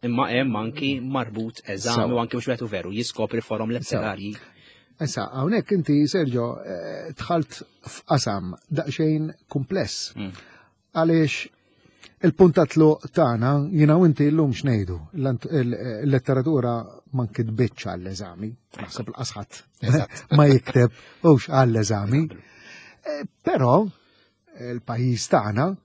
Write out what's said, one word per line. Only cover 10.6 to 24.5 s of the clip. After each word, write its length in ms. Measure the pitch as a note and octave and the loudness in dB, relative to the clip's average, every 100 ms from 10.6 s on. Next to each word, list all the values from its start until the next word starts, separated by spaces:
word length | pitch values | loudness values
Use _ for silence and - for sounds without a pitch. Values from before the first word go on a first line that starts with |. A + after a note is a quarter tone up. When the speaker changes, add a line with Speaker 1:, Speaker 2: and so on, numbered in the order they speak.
| _ _ _ | _ _ _
Speaker 2:
Għaliex 540 | E3 E3 E3 D#3 - - _ _ _ _ _ - _ | 0 2 4 2 0 -10 _ _ _ _ _ -20 _
il-punt 300 | F3+ - F#3 | 0 6 6
ta' 140 | F3 D3+ | 6 2
tluq 380 | D#3 D#3 D3+ D3 | 4 4 4 -2
tagħna, 420 | - C#3+ A#2 B2 C#3+ C#3+ | 0 2 2 0 0 0
jiena 260 | D3+ D3 | 4 6
u 100 | D#3 | 6
inti 220 | F3+ D3 D3 | 6 6 2
llum 240 | D#3 D3 | 4 0
x'ngħidu? 460 | A2+ C#3+ A2+ F#2+ F2 D#2 | 0 0 0 -2 -6 -10
L-ant-, 360 | F3 C3+ A#2+ B2 | -6 -4 -4 -2
il-, 280 | D#3 B2 A#2+ B2 G#2+ | -2 -2 -4 -8 -4
il-letteratura 760 | C#3+ C3+ - C3 C3 D3+ A#2+ A#2 - - _ | 0 0 2 0 2 0 0 -2 -6 -18 _
ma 180 | C3 | -4
nkitbitx 640 | A#2 - A2+ A2 A#2+ - G2+ | -4 -4 -4 0 -2 -2 -10
għall-eżami. 640 | F2+ F#2 F#2 F#2+ F2 G#2+ B2 _ | -10 -10 -12 -12 -10 -12 -12 _
Naħseb 400 | - G2+ - A2+ | -16 -14 -12 -12
l-qasħat 480 | - B2+ G#2+ G2+ - _ _ | -10 -10 -10 -14 -16 _ _
Speaker 1:
Eżatt. 460 | B2+ C#3 G#2 - | 2 2 2 -10
Speaker 2:
<laughs> 120 | - D3 | 2 6
ma 100 | D3 | 8
jikteb 500 | C3 - C3 B2 - - - | 6 4 4 4 2 -20 0
hux 260 | E3+ C#3 - | 6 6 4
għall-eżami. 760 | C#3 C3 A2+ G#2+ G#2+ G2+ C3+ D#3+ - - - - - - _ | 2 4 2 0 -2 0 0 0 -6 -20 -20 -20 -20 -20 _
Eh, 240 | D#5+ D4 C4 _ | -10 -10 -10 _
però 400 | - F4 B2+ D3 G#3+ - _ _ _ _ _ | -2 2 4 4 2 -6 _ _ _ _ _